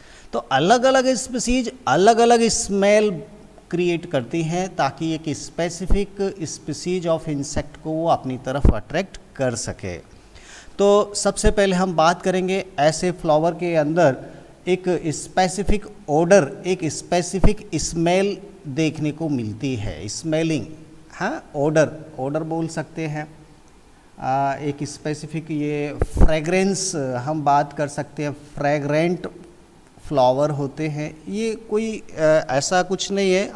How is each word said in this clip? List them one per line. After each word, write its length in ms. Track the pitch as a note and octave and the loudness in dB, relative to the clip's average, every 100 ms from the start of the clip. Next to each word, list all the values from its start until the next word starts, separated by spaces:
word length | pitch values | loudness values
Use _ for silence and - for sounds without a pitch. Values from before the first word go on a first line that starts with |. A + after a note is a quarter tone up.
| - - - | -20 -20 -8
तो 60 | - | -8
अलग-अलग 680 | - C3+ F3 B3 C4 C4 B3+ | -2 0 4 4 4 2 2
species 640 | B3+ - A#3 A#3 B3+ A#3 - A#2+ | 0 -2 -6 0 0 -2 -4 0
अलग-अलग 540 | D3 G#3 A3+ A#3 A#3 | 4 6 6 6 6
smell 800 | A3+ - - G3 G3+ G#3+ G#3+ D#3+ - - - - - | 4 0 -2 2 4 4 4 -2 -12 -20 -20 -20 -8
create 400 | F3 F3 E3+ F3 | -2 0 -2 -2
करती 320 | C3+ A#2 E3+ | -4 -2 -4
हैं 340 | D#3+ F3 F#3 F3+ | -2 -2 -4 -2
ताकि 380 | C#3 - E3 | -2 -2 -4
एक 80 | D#3 | -4
specific 1200 | D#3+ C3+ - - E3+ E3+ F#3 G3 G3 - G3 - | -4 -8 -8 -6 -4 -4 2 2 2 -4 -6 -4
species 640 | D#3+ - - C#3+ F3+ F#3 E3+ | -10 -10 -10 -8 -4 -4 -2
of 220 | D#3+ D#3+ | -2 -2
insect 500 | C#3+ C#3 - - - | -6 -4 -6 -8 -12
को 60 | D#3 | -8
वो 180 | D#3 E3 | -4 0
अपनी 300 | C3+ C3 B2+ | 0 -2 -8
तरफ 360 | C3 C3+ - | -6 4 4
attract 460 | A2 - D#3 G3 - - - | 4 -2 -4 -4 -10 -16 -2
कर 180 | C3 | -2
सके। 460 | A#2 - - F#2+ E2+ - - - - - - - - | -2 -8 -8 -10 -10 -14 -20 -20 -20 -20 -20 -14 2
तो 360 | G3+ G3+ G3+ | 6 6 4
सबसे 360 | - G3+ G3+ G#3+ | -2 -2 2 2
पहले 260 | G#3 G3 F3+ | 4 2 2
हम 200 | F#3+ D#3+ | 0 4
बात 260 | D#3+ F3+ | 4 4
करेंगे 420 | F#3+ F#3 F3+ F#3+ - - | 0 0 0 -2 -4 0
ऐसे 320 | D3+ D#3 F3+ | 2 2 -2
flower 420 | - E3 D3+ E3 | -2 2 4 2
के 240 | E3+ F3 E3 | 0 0 2
अंदर 400 | D3 E3 D3+ B2 - - - - F3+ | 2 4 4 2 -8 -18 -20 -10 -2
एक 340 | F3+ F#3 E3 D#3+ | -2 0 -2 -2
specific 800 | D3 - - F#3 G#3 F#3 G#3 - - - | -6 -4 0 0 0 0 0 -2 -14 0
odor, 540 | D3 F3 G3 C3+ - F3+ | 2 6 6 4 -4 -4
एक 180 | F#3 | -2
specific 840 | D#3 - - F3 E3+ F#3+ G#3+ G#3+ - | -4 -6 -2 -2 0 4 4 4 -4
smell 640 | D3+ - E3+ E3+ F#3 G3+ F#3+ - - D3+ | -4 -4 0 2 2 0 -2 -14 -16 -8
देखने 440 | C3 D#3 D3+ D3+ | -2 0 0 -4
को 160 | D3 D#3+ | -4 -4
मिलती 480 | C3 A2 G#2 C#3 A#2+ | -2 -4 -6 -4 -4
है, 320 | G2+ D#2 G#2 | -6 -8 -10
Smelling, 580 | - D#3+ D#3 E3 D#3 - - - - - | -8 -4 -2 0 -2 -6 -14 -20 -20 -20
हाँ, 380 | - G3 D#4+ - | -8 -8 -8 -8
odor, 380 | D3 D3 D#3 D3 - - - | -2 2 4 2 0 -14 -8
odor 240 | C3+ D#3 | -4 -4
बोल 260 | D#3+ E3 E3 | -4 -4 -4
सकते 380 | E3 C#3+ E3+ D#3+ | -6 -8 -8 -8
हैं। 360 | D3+ D3+ - - - - - - - - - | -8 -10 -16 -20 -20 -20 -20 -20 -20 -20 -10
आ, 340 | C3 C3+ C#3 | -2 0 0
एक 220 | C3+ D3 C#3+ | -2 -6 -6
specific 680 | D3 - D3+ D3+ D3+ D#3+ D#3+ | -8 -8 -8 -8 -8 -10 -6
ये 480 | D3+ D3 D3 D3 C3 | -4 -2 -2 -4 -4
fragrance 960 | - - - D#3+ D#3 F#3 G3 F#3 - E3 | -4 4 6 6 2 2 2 0 -4 -4
हम 480 | C3 B2 C3+ D#3 | -4 -4 -4 -2
बात 280 | C#3+ C#3+ D3+ | 2 2 2
कर 160 | - C#3+ | -4 -6
सकते 340 | D3+ C#3+ - | -6 -8 -6
हैं, 100 | D3 | -8
fragrant 920 | - - C#3+ C#3+ D3 C#3+ D3+ E3+ E3+ A2 - - - - - - - - | -8 -14 -4 -2 0 0 0 2 0 -6 -14 -20 -20 -20 -20 -20 -18 -2
flower 420 | C#3+ B2+ C3 D3+ | 2 4 4 0
होते 380 | C#3+ C#3 C#3 D#3 | -2 -6 -6 -6
हैं। 340 | D3 D3+ - - | -6 -8 -10 -10
ये 260 | G3+ A3+ | -6 -4
कोई, 440 | G#3+ - G#3+ A3+ G#3+ | -6 -4 -4 -2 -8
अ, 480 | - D3 D#3 D#3 - | -10 0 4 4 2
ऐसा 320 | C3+ - F#3 | -2 0 0
कुछ 300 | F3+ F#3 - | 0 -4 -2
नहीं 200 | G3 G3 | 0 2
है, 200 | F#3 G#3 | 2 0